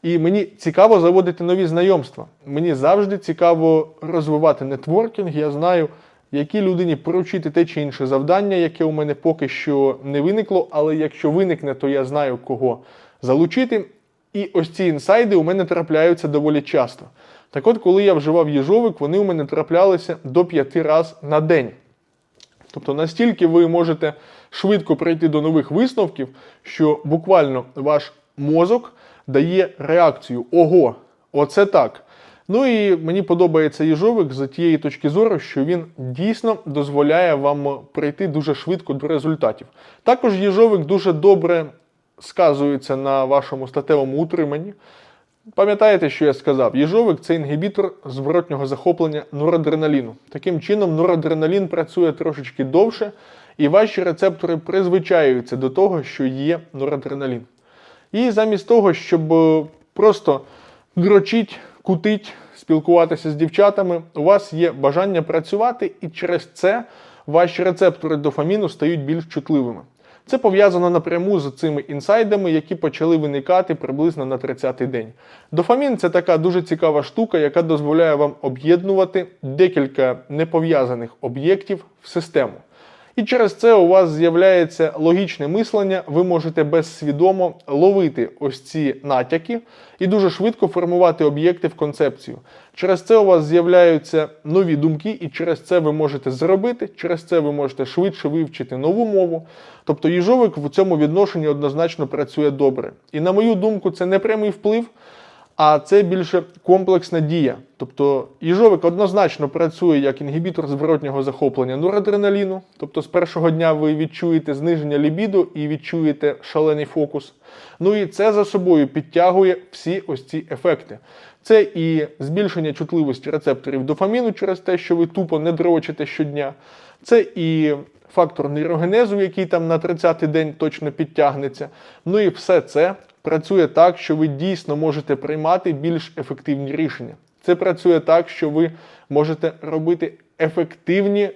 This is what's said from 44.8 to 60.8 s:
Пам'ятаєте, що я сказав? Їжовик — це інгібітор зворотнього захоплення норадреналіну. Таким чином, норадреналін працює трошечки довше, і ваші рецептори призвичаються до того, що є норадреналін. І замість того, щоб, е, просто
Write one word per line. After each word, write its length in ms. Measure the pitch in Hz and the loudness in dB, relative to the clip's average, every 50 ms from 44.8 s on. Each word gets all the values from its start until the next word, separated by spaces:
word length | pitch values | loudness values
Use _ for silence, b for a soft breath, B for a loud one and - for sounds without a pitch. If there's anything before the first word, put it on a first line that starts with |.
| b b b b b b b b b b _ _ _ 220 _ | b b b b b b b b b b _ _ _ -8 _
Пам'ятаєте, 540 | - 196 208 208 202 214 214 208 180 165 147 | 0 2 2 2 4 4 4 4 4 0 -2
що 160 | - - 156 | -2 0 0
я 80 | 151 139 | 0 0
сказав? 420 | 135 - 156 139 131 127 110 - | 0 -2 -2 0 2 0 0 2
Їжовик — 440 | 131 147 156 185 226 240 214 165 - | 0 0 2 2 2 2 2 0 -2
це 140 | - - 165 | -2 -4 -4
інгібітор 580 | 165 151 139 147 151 180 208 208 202 196 185 - _ _ | -4 -2 -4 -4 -4 -4 -4 -2 -4 -4 -4 -6 _ _
зворотнього 640 | 139 127 135 135 147 165 175 170 170 151 135 139 | -14 -10 -6 -4 0 0 0 -2 -2 -6 -6 -4
захоплення 560 | 135 139 131 - 180 165 - 170 156 151 147 139 - | -6 -6 -2 0 -2 0 0 -2 -4 -4 -6 -10 -10
норадреналіну. 840 | - 143 147 165 175 165 160 151 156 156 156 151 147 135 123 113 110 - _ _ | -8 -4 -2 0 0 0 0 -2 -2 0 0 0 0 -2 -2 -4 -14 -18 _ _
Таким 300 | - 139 - 185 175 156 | -16 -8 -6 -4 -4 -4
чином, 360 | - - 202 214 202 175 156 | -2 -2 0 0 0 0 0
норадреналін 720 | 156 170 185 180 160 151 160 160 156 156 160 180 202 190 | 0 2 2 2 0 0 -2 -2 0 0 0 0 0 -2
працює 440 | 160 175 170 160 165 - 180 175 160 | -2 -4 -4 -4 -4 0 0 0 0
трошечки 520 | 156 - 165 165 151 147 131 123 - - 135 | 0 0 -2 -2 -2 -4 -12 -14 -6 -6 -6
довше, 480 | 131 135 175 208 226 226 - 220 208 - B B B B B B B B | 0 2 2 2 2 0 -6 -8 -8 -8 B B B B B B B B
і 100 | - 151 | -2 0
ваші 360 | 143 160 202 220 - - 196 185 | 4 4 4 4 4 0 -2 -2
рецептори 540 | 180 165 165 196 190 170 160 - 165 170 | -2 -2 0 0 -2 -2 -2 -4 -4 -4
призвичаються 960 | 160 165 - 175 196 190 180 175 190 160 - 190 170 156 135 131 123 120 - 127 | -4 -4 -4 -2 0 0 2 0 0 2 2 2 4 4 4 2 0 -2 -6 -6
до 140 | 131 131 131 | -4 -4 -2
того, 340 | 131 185 190 202 185 160 131 | 0 2 0 2 0 -4 -6
що 220 | - - - 139 | -8 -8 -6 -4
є 340 | 131 131 135 139 151 170 165 165 _ - | -4 -4 -4 -2 -2 -2 -4 -6 _ -8
норадреналін. 680 | 135 135 143 147 139 131 143 139 139 139 131 123 117 117 _ _ b b b b b b b b b b b | -6 -4 -4 -4 -6 -6 -10 -10 -6 -6 -6 -6 -8 -10 _ _ b b b b b b b b b b b
І 200 | - 208 247 247 | -4 -2 0 0
замість 360 | 220 208 220 220 214 190 - | 2 0 0 0 0 -4 0
того, 260 | - 233 233 202 190 160 | 2 4 4 4 4 0
щоб, 400 | - - - 180 165 160 156 160 | 0 -2 -2 0 0 2 2 2
е, 320 | 165 160 160 156 156 147 151 - _ _ _ _ | 4 4 4 4 2 0 -4 -14 _ _ _ _
просто 480 | - 202 214 196 202 - - 143 135 B B B B B B B B | 2 4 4 4 4 0 -2 -2 -2 B B B B B B B B